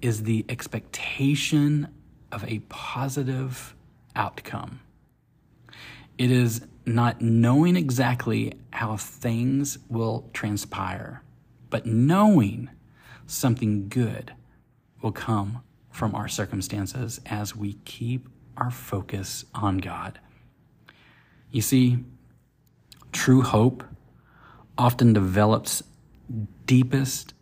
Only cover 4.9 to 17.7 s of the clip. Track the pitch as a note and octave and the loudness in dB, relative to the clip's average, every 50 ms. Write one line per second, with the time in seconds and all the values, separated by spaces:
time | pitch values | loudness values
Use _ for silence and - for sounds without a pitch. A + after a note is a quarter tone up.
4.9 | _ _ _ _ _ _ _ _ _ _ _ _ _ _ _ - - - - - | _ _ _ _ _ _ _ _ _ _ _ _ _ _ _ -20 -20 -20 -20 -20
5.9 | - - - - _ - B2+ B2 B2+ B2 B2 A#2 A2 A2+ - - - - - - | -20 -20 -20 -20 _ 0 2 4 4 4 4 2 0 -4 -10 -12 -20 -10 -4 -2
6.9 | A2+ A#2 A#2+ A#2 A#2 - - A#2 A2+ A2+ A#2 A#2+ B2 C#3+ D#3+ F3 F3+ F3+ E3+ C#3 | 2 2 2 2 0 0 0 2 4 6 6 6 6 6 6 6 4 4 2 0
7.9 | B2 B2 C3 B2 B2 B2 - A#2+ A2 A2 A2 - - - - - - - - G#2+ | 0 0 2 0 0 -2 -2 -2 -2 -2 -2 -4 -6 -12 -20 -14 -8 -6 -4 -4
8.9 | G#2+ G#2 - - - - - B2 A2+ A2+ A#2+ B2+ C3+ C3+ C#3+ C#3 - - - - | -4 -6 -8 -12 -16 -6 -4 -2 -2 0 0 0 0 0 0 -2 -6 -10 -10 -8
9.9 | A#2+ A2+ A2+ A2+ A2 B2+ B2 - - - - G#2+ G#2 G2+ - - - - F#2+ F#2 | -4 -2 -2 -2 -2 -4 -8 -10 -12 -8 -4 -4 -4 -4 -6 -8 -8 -8 -6 -6
10.9 | F#2 G2 A#2 - - - - - _ _ _ _ _ _ - - - A#2 - A#2 | -8 -8 -10 -12 -14 -18 -20 -20 _ _ _ _ _ _ -14 -6 -6 -6 -2 0
11.9 | A2+ A2+ A#2+ C#3+ E3+ F#3+ G#3 A3 G#3 E3 A2+ G2 - - A#2+ - - - _ _ | 2 4 6 6 6 6 6 8 8 6 6 4 0 -6 -10 -12 -14 -20 _ _
12.9 | _ _ _ - - - - - - - - C3 A#2 - - G#2+ G#2 G2+ G2 G2+ | _ _ _ -20 -20 -20 -16 -12 -10 -2 0 0 0 2 0 0 0 -2 -4 -4
13.9 | - C3 B2 A2 - - - - - - _ _ _ _ _ _ _ _ _ _ | -2 -2 -2 -2 -4 -8 -12 -14 -18 -20 _ _ _ _ _ _ _ _ _ _
14.9 | _ _ - A#2 G#2 - - - A2+ A2 G2 G2 A2+ B2 - _ _ _ _ _ | _ _ -8 -8 -6 -6 -4 -2 -2 -2 -2 -4 -8 -10 -12 _ _ _ _ _
15.9 | _ - - A2 - - G#2 G#2+ - - G#2+ F#2 - G2+ F#2 - - G#2 G2 F#2+ | _ -4 -4 -4 -4 -4 -6 -6 -6 -6 -6 -6 -4 -6 -6 -6 -6 -6 -6 -6
16.9 | - C3 A#2+ A2 A2+ - - - A2 G#2+ G#2 G2+ - G#2+ G#2 G2+ | -6 -8 -8 -8 -8 -12 -10 -8 -6 -6 -6 -8 -8 -8 -8 -8